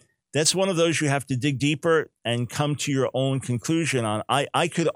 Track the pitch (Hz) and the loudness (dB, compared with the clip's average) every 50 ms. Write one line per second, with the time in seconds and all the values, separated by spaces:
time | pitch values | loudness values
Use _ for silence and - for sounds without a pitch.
0 | _ _ _ _ _ _ - 139 160 - - 180 190 196 185 160 170 170 156 127 | _ _ _ _ _ _ 0 0 2 2 2 2 2 0 2 2 2 2 2 2
1 | 151 143 139 139 - - 139 123 113 151 143 117 135 147 156 - - 170 160 156 | 0 0 0 0 0 -2 -4 -2 0 0 0 0 0 0 0 0 2 2 2 2
2 | - - _ _ - 113 120 120 120 113 - - 147 147 147 - - - 143 135 | 0 -2 _ _ -6 -4 -2 -2 -2 -4 -2 -2 -2 -2 -2 -2 -2 -2 0 0
3 | 127 - - 127 131 135 135 131 - - 123 120 - - 165 165 165 135 - 131 | 0 0 0 0 0 0 0 -2 -2 -2 -4 -4 -2 0 0 0 0 0 0 0
4 | 117 107 107 107 - - 120 139 143 - - 127 165 170 - 170 165 151 - | 0 0 -2 -2 -2 0 0 0 0 0 0 0 0 0 0 0 0 0 0